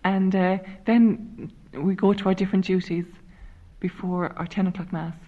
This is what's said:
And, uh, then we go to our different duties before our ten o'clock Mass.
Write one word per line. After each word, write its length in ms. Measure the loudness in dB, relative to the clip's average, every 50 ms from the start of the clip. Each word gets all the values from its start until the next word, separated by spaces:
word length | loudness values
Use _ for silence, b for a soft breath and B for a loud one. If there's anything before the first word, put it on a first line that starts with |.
| 0
And, 300 | 0 2 2 2 2 2
uh, 220 | 2 2 2 2 -2 -4 B B B 0
then 640 | 4 6 6 6 6 4 0 -6 -14 -14 -14 -14 -14 -16 -18 -20 -16
we 240 | -10 -4 -2 -2 0
go 160 | 2 2 2
to 160 | 2 2 0 0
our 60 | 0
different 300 | 0 0 0 0 0 2
duties 420 | 2 0 0 0 -2 -4 -6 -6 -8 -14 -20 b b b b b b b b b b b -8
before 520 | -8 -8 -6 -6 -6 -4 -2 -2 -2 -4 -4 -8
our 80 | -10
ten 220 | -6 -2 0 0 0
o'clock 240 | -2 -4 -8 -6
Mass. 240 | -6 -6 -6 -8 -10 -12 -18